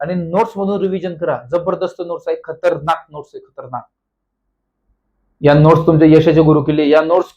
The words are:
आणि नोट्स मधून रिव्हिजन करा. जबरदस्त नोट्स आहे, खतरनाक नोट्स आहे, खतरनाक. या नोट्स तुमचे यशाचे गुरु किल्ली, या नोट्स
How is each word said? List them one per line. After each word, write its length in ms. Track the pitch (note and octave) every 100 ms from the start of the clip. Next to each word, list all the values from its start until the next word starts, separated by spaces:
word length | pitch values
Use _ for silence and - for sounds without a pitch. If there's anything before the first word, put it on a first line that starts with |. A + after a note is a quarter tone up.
आणि 140 | E3
नोट्स 380 | F3+ E3 F3+ A3+ G3
मधून 240 | G3 G3+
रिव्हिजन 340 | G3 F#3 F3+
करा. 240 | D#3+ E3 B2+ -
जबरदस्त 520 | E3+ E3+ F3 F3+ F3 E3+
नोट्स 220 | E3+ -
आहे, 80 | D#3+
खतरनाक 640 | - D#3+ F3 D3 D3 E3 -
नोट्स 200 | D3 C#3+
आहे, 100 | C3+
खतरनाक. 380 | - - B2+ B2 - _ _ _ _ _ _ _ _ _ _ _ _ _ _ -
या 140 | C#3+
नोट्स 320 | D3 D#3 D#3+ -
तुमचे 240 | D#3+ D#3+
यशाचे 320 | D#3+ D#3+ D#3+
गुरु 200 | D#3 D3+
किल्ली, 280 | C#3 D3+ D3
या 100 | D3+
नोट्स 280 | D#3+ F3 -